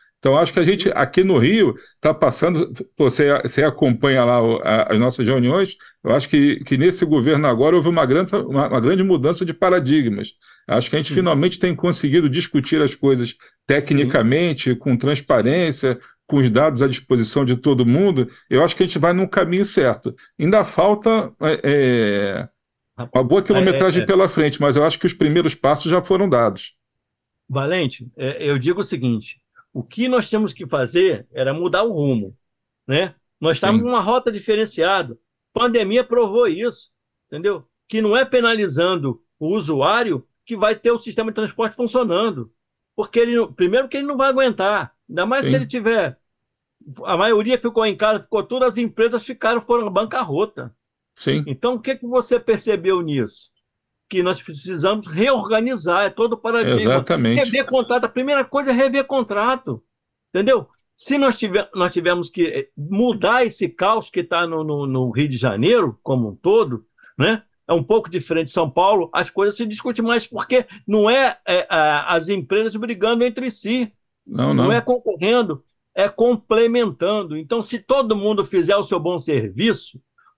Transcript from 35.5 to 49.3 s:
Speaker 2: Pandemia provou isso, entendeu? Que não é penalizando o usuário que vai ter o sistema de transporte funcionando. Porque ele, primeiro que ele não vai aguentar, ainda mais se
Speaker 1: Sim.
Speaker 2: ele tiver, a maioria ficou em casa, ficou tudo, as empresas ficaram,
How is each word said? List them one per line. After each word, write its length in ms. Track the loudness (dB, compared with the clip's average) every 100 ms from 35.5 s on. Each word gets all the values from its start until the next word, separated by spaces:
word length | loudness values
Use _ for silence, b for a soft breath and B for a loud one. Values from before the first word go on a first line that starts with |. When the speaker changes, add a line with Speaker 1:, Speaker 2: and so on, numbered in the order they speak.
Speaker 2:
Pandemia 500 | -2 0 0 0 0
provou 440 | 0 0 2 2 2
isso, 420 | 0 -4 -6 -16 _ _ _ _
entendeu? 380 | -6 -4 -4 -10 _ _
Que 140 | -2
não 160 | 0 2
é 80 | 2
penalizando 960 | 2 2 0 -2 0 0 0 -4 -6 _ _
o 160 | -4 -4
usuário 720 | -2 0 2 0 0 -4 -8 _ -12
que 120 | -2
vai 180 | -2 0
ter 160 | 0
o 80 | -2
sistema 320 | -2 -6 -4
de 40 | -4
transporte 400 | -6 -4 -6 -4
funcionando. 760 | -2 0 0 0 -2 -4 -12 _ _ _ _ -8
Porque 240 | -2 0
ele, 280 | 2 0 -2
primeiro 340 | 0 0 2 -2
que 80 | -6
ele 100 | -6
não 100 | 0
vai 120 | 0
aguentar, 640 | 2 0 2 0 -2 -4 _ _
ainda 180 | -4 -2
mais 200 | 0 0
se 60 |
Speaker 1:
Sim. 60 | 0
Speaker 2:
ele 100 | 0
tiver, 500 | -4 0 0 -2 -6 _ _ _ _ _ _ -20 -16 -4
a 100 | 0
maioria 420 | 2 2 2 -2
ficou 260 | 0 -2 -2
em 100 | 0
casa, 260 | 0 -2
ficou 200 | -2 -6
tudo, 220 | -4 -2 -2
as 100 | 0
empresas 460 | -6 0 0 0
ficaram, 380 | -8